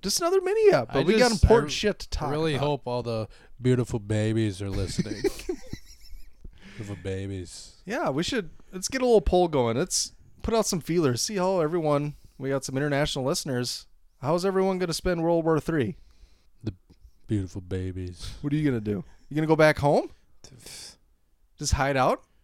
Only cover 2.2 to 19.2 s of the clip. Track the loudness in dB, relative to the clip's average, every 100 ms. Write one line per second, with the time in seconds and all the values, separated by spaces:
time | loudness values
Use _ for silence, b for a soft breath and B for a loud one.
2.2 | -4 -2 0 0 0 -2 -2 -4 -4 -4
3.2 | -6 b b -4 0 2 0 -4 -2 0
4.2 | 2 2 0 -2 -6 -4 -4 -2 -4 -2
5.2 | -2 -4 -8 -10 -8 -14 -14 -20 -16 -14
6.2 | -14 -16 -20 -18 -20 -16 -12 -10 -8 -8
7.2 | -6 -8 -10 -16 -20 -20 -8 -4 -4 -2
8.2 | -2 -4 -6 -14 -16 -10 -6 -2 4 4
9.2 | 6 2 4 2 2 0 -2 -2 -4 -10
10.2 | -20 -10 -2 0 0 -2 0 2 2 2
11.2 | -2 -2 0 2 0 0 2 0 0 -8
12.2 | -20 -10 -4 -4 -2 -2 0 0 0 -2
13.2 | -2 -2 -2 -4 -4 -8 -12 -20 -20 _
14.2 | -2 0 0 0 0 0 -2 -2 -2 0
15.2 | 2 2 2 0 0 0 0 -4 -16 -20
16.2 | -20 -20 _ _ -10 -10 _ -20 -20 -20
17.2 | -6 -4 -4 -10 -8 -6 -4 -6 -10 -10
18.2 | -12 -8 -4 0 2 0 -2 -4 -6 b